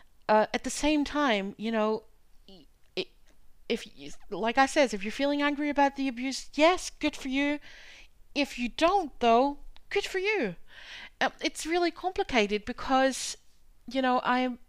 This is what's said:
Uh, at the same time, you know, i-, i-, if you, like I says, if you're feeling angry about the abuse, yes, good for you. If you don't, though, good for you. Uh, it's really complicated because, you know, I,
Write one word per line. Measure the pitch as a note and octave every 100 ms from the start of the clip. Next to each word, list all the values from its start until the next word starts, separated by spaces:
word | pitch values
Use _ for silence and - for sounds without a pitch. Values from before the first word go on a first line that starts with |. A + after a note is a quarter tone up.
| - - -
Uh, | G#3+ G#3+
at | -
the | -
same | - D4 D4+ C#4
time, | D4 C#4+ G#3 G3 -
you | G#3+
know, | A3+ G#3+ A3 - - - - -
i-, | F#3+ - _ - -
i-, | - - - - - - -
if | - - -
you, | C#3+ - -
like | F3+ A3+ A#3+
I | C4+
says, | D#4+ B3+
if | G#3
you're | G#3
feeling | - C#4 C#4+
angry | D4 C#4+ D4
about | C#4+ C#4 C#4
the | C4+
abuse, | A#3 C4 B3+ - -
yes, | D#4 F#4 -
good | - D4+ -
for | C4+
you. | C4+ C#4+ D4 - - - - - - - -
If | C#4 -
you | A#3+
don't, | - E4 G4+ D4+ -
though, | A#3+ A3+ C#4 C#4+ - - -
good | G4+ -
for | F#4+
you. | F#4+ G#4+ G#3+ F3 - - - - - -
Uh, | - -
it's | D#4 - D#4
really | F4 F4
complicated | - F4+ F#4+ F#4+ A#3+ G#3 G#3 G#3
because, | - - C4 C4 B3 - - - - - - -
you | C4
know, | B3+ B3
I, | - B3+ B3+ A#3+